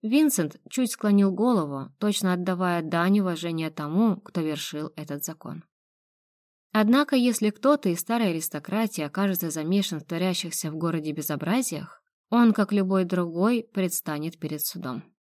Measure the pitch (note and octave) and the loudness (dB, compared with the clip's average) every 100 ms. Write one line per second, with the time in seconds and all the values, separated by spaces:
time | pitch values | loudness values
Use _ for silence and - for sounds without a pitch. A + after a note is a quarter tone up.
0 | A3 C4+ D#4 - D3+ - - - B3 - | 2 4 4 2 -2 -4 -8 -2 -2 -2
1 | G#3 G3+ G3 F3+ A#3+ A3+ D3+ C#3 C3+ _ | 2 4 4 2 2 2 0 -6 -10 _
2 | G#3 G3 F#3+ F3+ F3+ F3+ F3+ E3+ D#3+ E3+ | -2 0 0 0 -2 -2 0 -2 -2 0
3 | F3 G#3 F#3 E3 E3+ E3 D#3+ D#3 D3 E3+ | 4 4 2 -2 -4 -4 -4 -6 -4 2
4 | A3+ F#3+ - - D#3 D3 - D3+ D3+ - | 2 2 -4 -4 -4 -4 -6 -8 -10 -12
5 | D3+ C#3+ - D#3 - D3+ - _ _ _ | -12 -10 -10 -12 -14 -14 -16 _ _ _
6 | _ _ _ _ _ _ _ G#3+ G#3+ B3+ | _ _ _ _ _ _ _ 2 4 4
7 | D4 C4 B3 A3 G#3+ G#3 C4+ C#4+ G3+ E3+ | 4 4 2 2 0 2 2 4 2 -2
8 | - A#3 G#3+ E3 D#3 D3+ - G3+ A3 - | -2 0 0 0 -4 -8 -4 -2 -2 -4
9 | D3 E3 G3 F#3 E3+ D#3 D#3 G3 F#3+ D#3+ | -6 -2 0 0 -4 -4 0 2 0 -4
10 | D3+ E3+ F#3 F3+ E3+ - D#3+ D#3 E3+ D#3+ | -6 -2 -2 -2 -4 -6 -6 -4 -2 -2
11 | D3+ D3 D3 C#3+ D#3+ A3+ B3+ D#3 - - | -4 -6 -6 -4 0 -2 -2 -6 -10 -18
12 | _ _ _ A#3+ A#3 A3 G3+ G3+ F#3+ F#3+ | _ _ _ 4 6 4 2 2 2 2
13 | F3 F3+ E3+ E3 G3+ A#3+ A3 - F#3 - | 2 0 -2 0 2 2 -2 -2 -2 -4
14 | - D3+ D#3 E3 D#3 D3+ - F3+ C3 B2 | -6 -6 -6 -8 -8 -6 -6 -8 -8 -10
15 | - _ | -12 _